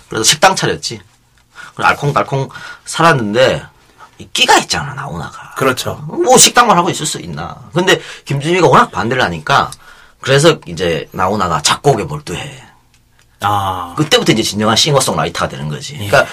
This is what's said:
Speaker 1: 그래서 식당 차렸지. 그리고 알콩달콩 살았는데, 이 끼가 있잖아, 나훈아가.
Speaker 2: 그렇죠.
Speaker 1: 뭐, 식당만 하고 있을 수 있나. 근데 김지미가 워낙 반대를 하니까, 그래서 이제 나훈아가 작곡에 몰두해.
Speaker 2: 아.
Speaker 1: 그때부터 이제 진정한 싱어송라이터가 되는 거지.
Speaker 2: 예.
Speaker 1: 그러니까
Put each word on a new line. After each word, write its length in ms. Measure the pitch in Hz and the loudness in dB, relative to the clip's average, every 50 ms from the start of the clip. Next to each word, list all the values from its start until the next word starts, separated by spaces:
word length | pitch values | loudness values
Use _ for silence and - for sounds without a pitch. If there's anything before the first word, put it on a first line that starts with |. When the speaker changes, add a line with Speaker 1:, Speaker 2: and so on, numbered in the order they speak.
| - | -14
Speaker 1:
그래서 160 | _ 113 110 107 | _ -6 -2 0
식당 320 | - - - 190 190 - | 0 2 4 4 2 4
차렸지. 460 | - - 107 85 78 - - 120 98 - _ _ _ _ _ _ _ _ _ _ - - - - | 2 0 -2 -2 -4 -6 -10 -10 -12 -16 _ _ _ _ _ _ _ _ _ _ -20 -20 -18 -6
그리고 140 | - - 110 | 0 0 0
알콩달콩 580 | - - 147 143 - 104 - - 143 135 131 - - - - - - - _ | 0 2 -2 0 0 0 -2 -2 -4 -4 -4 -6 -10 -16 -16 -18 -18 -18 _
살았는데, 800 | - - - 160 170 156 127 110 101 104 123 131 113 82 73 - - _ _ _ _ _ _ - - _ - | -10 -2 2 4 4 4 2 0 0 2 4 4 4 2 0 -6 -12 _ _ _ _ _ _ -20 -20 _ -20
이 80 | - - - | -18 -10 -4
끼가 260 | - - - 427 330 | 0 4 4 4 4
있잖아, 340 | - - - 160 147 143 - | 4 0 -4 -6 -6 -6 -8
나훈아가. 640 | - - - 82 - - - - - - - - | -10 -10 -10 -10 -10 -10 -12 -14 -16 -18 -16 -6
Speaker 2:
그렇죠. 420 | - 131 131 123 - - 107 90 110 147 | -2 0 0 0 -2 -4 -8 -8 -8 -10
Speaker 1:
뭐, 300 | 156 - 330 359 247 262 | -8 -4 0 4 6 6
식당만 400 | 214 - - - 247 254 208 185 | 6 6 6 6 4 4 6 4
하고 140 | 175 175 170 | 4 2 0
있을 160 | 135 - 147 | -2 -4 -6
수 120 | - - - | -6 -6 -8
있나. 380 | - 87 73 73 85 - - - - - - | -10 -12 -10 -10 -10 -12 -12 -16 -18 -6 -4
근데 260 | 175 190 185 165 - - - - - - | 0 2 2 2 2 0 -8 -18 -16 -8
김지미가 420 | - 139 139 135 165 180 185 165 | -6 -4 -4 0 0 2 4 4
워낙 240 | 131 147 220 240 - | 6 6 4 4 2
반대를 320 | - 90 101 117 127 127 113 | -2 -4 -2 -2 0 0 0
하니까, 480 | 87 85 76 73 - 139 123 78 - - - - - - - - - _ _ | -2 -2 -6 -2 0 0 0 0 -2 -6 -14 -20 -20 -20 -20 -20 -20 _ _
그래서 400 | - 123 135 143 156 165 - - - | -2 0 2 4 6 4 4 2 -4
이제 420 | - 85 78 92 85 80 73 - - | -10 -6 -4 -2 -2 -2 -2 -6 -8
나훈아가 480 | - 95 92 92 104 104 92 87 80 78 - | -4 -2 -2 0 0 0 0 0 -2 0 0
작곡에 400 | - - - - 147 123 101 90 | -2 -2 2 2 2 2 2 -2
몰두해. 580 | 67 76 76 - - 85 - - 71 65 - - - _ _ _ _ _ _ _ _ _ _ _ _ _ _ | -6 -8 -10 -10 -10 -10 -10 -10 -12 -14 -18 -20 -20 _ _ _ _ _ _ _ _ _ _ _ _ _ _
Speaker 2:
아. 560 | 101 101 104 101 95 95 92 90 87 87 - | -2 -2 -2 0 -2 -4 -4 -6 -8 -6 -4
Speaker 1:
그때부터 360 | 147 151 - - - - 175 117 | -4 0 2 2 2 2 2 2
이제 100 | 107 - | 2 -2
진정한 320 | - 95 104 107 110 110 | -2 -2 0 0 2 2
싱어송라이터가 720 | - - 160 143 131 - 123 98 80 76 87 - - 87 71 | 2 2 2 2 2 2 0 0 -2 -4 -4 -4 -4 -6 -6
되는 180 | - 67 73 76 | -6 -8 -8 -8
거지. 260 | 76 71 - - - - | -8 -8 -10 -12 -10 -10
Speaker 2:
예. 80 | 101 | -2
Speaker 1:
그러니까 200 | 101 - - - - | 2 2 2 2 0